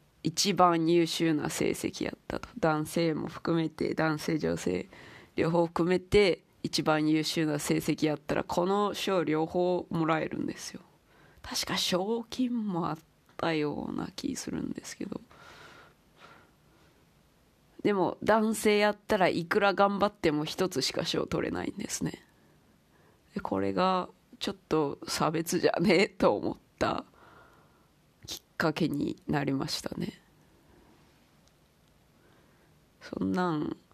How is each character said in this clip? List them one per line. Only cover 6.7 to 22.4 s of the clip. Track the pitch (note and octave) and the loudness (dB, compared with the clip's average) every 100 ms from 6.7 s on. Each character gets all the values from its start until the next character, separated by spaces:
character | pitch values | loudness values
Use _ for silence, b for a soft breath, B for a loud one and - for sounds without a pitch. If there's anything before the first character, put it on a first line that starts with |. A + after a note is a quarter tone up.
| - | 0
番 | D#3+ D#3 D#3 | 2 2 4
優 | D#3 | 2
秀 | D3+ E3+ D#3 | 2 0 0
な | D3 | 0
成 | - D#3+ | 0 0
績 | E3 D3 D#3 | 0 0 0
や | D3 | -2
っ | |
た | - D3 | -2 -4
ら、 | |
こ | - - F3+ | -2 0 2
の | G3+ G3+ | 2 0
賞 | - - F#3 | -2 0 0
両 | D3+ D#3 D#3+ | 2 0 0
方 | F3+ F3+ F3 - | 0 2 0 -2
も | E3+ D#3+ | -2 0
ら | D#3+ | 0
え | D#3 | -2
る | - | -4
ん | - | -6
で | - | -8
す | - | -12
よ。 | - - _ _ b b b | -16 -20 _ _ b b b
確 | - - - | -8 -6 -4
か | F#3 | -2
賞 | - F3+ G3 A#3 A3+ | 0 0 0 -2 -4
金 | - B3 A#3+ G#3 | -4 -2 -2 -2
も | E3+ E3 | -2 -2
あ | |
っ | D#3 - _ _ - | -4 -10 _ _ -4
た | E3+ | -2
よ | D#3 D3 - - | 0 -2 -4 -6
う | - | -6
な | - | -8
気 | - - - | -6 -6 -6
す | - | -6
る | - | -6
ん | - | -6
で | - | -8
す | - - | -12 -12
け | - | -10
ど。 | - - B B B B B B _ _ _ B B B _ _ _ _ _ _ _ _ _ _ _ _ - | -10 -14 B B B B B B _ _ _ B B B _ _ _ _ _ _ _ _ _ _ _ _ -2
で | G#3 | 0
も、 | G3+ D#3+ - | 2 2 0
男 | - A3 G#3+ | 2 4 2
性 | G#3+ A3 G#3 | 2 2 4
や | G#3 | 2
っ | G#3 - | 0 -2
た | G#3 | 2
ら | E3+ | 4
い | - E3+ | 2 0
く | G#3 | 2
ら | G3+ | 2
頑 | F#3 G3+ G3+ | 4 2 4
張 | G3 | 0
っ | |
て | - D#3+ | 2 0
も | D3 | 2
一 | D#3 - F#3 | -2 -2 -2
つ | C3+ | 0
し | - | -2
か | - E3 | -2 -2
賞 | - - | -2 -2
取 | E3 - | -2 -2
れ | |
な | F2 | -4
い | - | -6
ん | - | -6
で | - | -8
す | - | -4
ね。 | - - - _ | -6 -6 -16 _